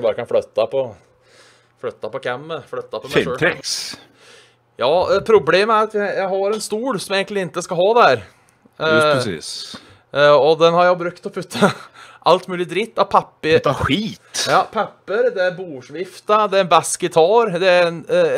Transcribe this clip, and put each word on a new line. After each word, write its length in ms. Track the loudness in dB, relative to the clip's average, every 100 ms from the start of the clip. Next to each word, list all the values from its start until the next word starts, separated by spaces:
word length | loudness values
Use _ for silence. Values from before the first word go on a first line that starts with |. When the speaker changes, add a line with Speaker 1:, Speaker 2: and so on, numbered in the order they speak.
Speaker 1:
jeg 20 | 0
bare 100 | -2
kan 80 | -2
flytte 400 | -2 -2 -2 -2
på, 80 | -2 -4 -8 _ _ _ _ -20 _ _ _
flytte 300 | -12 -10 -10
på 120 | -8 -6
cammet, 400 | -8 -8 -14 -12
flytte 320 | -12 -10 -12
på 60 | -4
meg 60 |
selv. 220 | -2 -2 0
Speaker 2:
Filmtriks. 380 | -2 -2 -6 -8 -10 -14 -20 _ -20 -20 _ _ _ -4
Speaker 1:
Ja, 140 | 0 0 2
eh, 60 | 0
problemet 500 | 2 0 2 2 2
er 160 | 0 0
at 80 |
jeg, 220 | -4 -4 -4
jeg 100 | -4
har 160 | -2 -2 -4
en 80 | -6
stol 320 | -6 -4 -6
som 160 | -4
jeg 140 | -4 -4
egentlig 180 | -4 -6
ikke 160 | -6
skal 160 | -6 0
ha 100 | 2 6
der. 240 | 6 4 -2 _ _ _ _ -6
Speaker 2:
Just 260 | 0 2 4
Speaker 1:
Eh, 80 |
Speaker 2:
precis. 400 | 2 0 -6 -10 -14 -14 -18 -20 -20 _
Speaker 1:
eh, 220 | 2 4
og 240 | 6 4 4
den 160 | 4
har 160 | 4 2
jeg 80 | 2
brukt 240 | -4 -10
til 80 | -12
å 60 | -10
putte 340 | -10 0 0 0
<laughs> 40 | -12 -20 -20 -4
alt 240 | 0 2 0
mulig 180 | -6 -6
dritt 300 | -4 -4 -2
av 60 | 0
papir. 460 | 0 0 _ 0 2
Speaker 2:
Dette 140 | 2
er 60 | -2
skit. 640 | -2 -2 -4 -10 _ -8 0
Speaker 1:
Ja, 120 | 0 0
papir, 600 | -4 -6 -8 -6 -2 0
det 80 | 0
er 140 | -2 -4
bordsvifta, 880 | -10 -14 -14 -12 -12 -10 0 2 2
det 80 | 2
er 60 | 4
en 20 |
bassgitar, 800 | 4 2 -4 -2 2 4 4 2 0
det 120 | 2
er 160 | 4 2
en, 140 | -2 -2
eh, 240 | 0 2